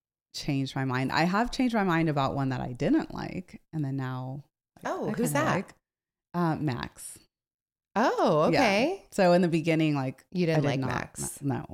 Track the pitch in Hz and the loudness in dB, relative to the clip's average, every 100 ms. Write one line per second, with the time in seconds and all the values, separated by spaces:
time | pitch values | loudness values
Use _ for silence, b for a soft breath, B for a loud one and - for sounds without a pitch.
0 | _ _ _ - - 139 135 135 135 127 | _ _ _ -10 -2 -2 -2 -2 -2 -2
1 | 131 - 180 196 247 - 254 226 196 165 | 0 2 2 2 -2 0 0 2 2 2
2 | 160 143 135 139 135 127 131 123 151 302 | 2 2 0 0 -2 -2 -6 -2 2 2
3 | - - - 185 - - _ 160 135 135 | 0 -8 -8 -10 -12 -18 _ -4 -4 -4
4 | 131 127 131 139 - _ _ - - 359 | -6 -6 -8 -12 -14 _ _ -12 -8 -6
5 | 190 165 233 277 302 175 - - _ _ | -4 -2 0 0 0 -2 -4 -14 _ _
6 | _ _ _ 170 165 151 143 120 - - | _ _ _ -2 0 0 -2 -4 -8 -12
7 | - - _ _ _ _ _ _ _ 196 | -18 -20 _ _ _ _ _ _ _ 0
8 | 277 480 285 156 170 160 240 196 285 392 | 0 2 2 4 4 4 2 2 0 -2
9 | - - 180 175 175 160 165 160 160 143 | -8 2 4 6 4 2 2 2 2 2
10 | 131 - _ 180 170 156 135 131 131 - | -2 -6 _ -2 2 2 2 0 -2 -4
11 | - - 143 - 143 127 - | -6 -8 -10 -6 -4 -4 -4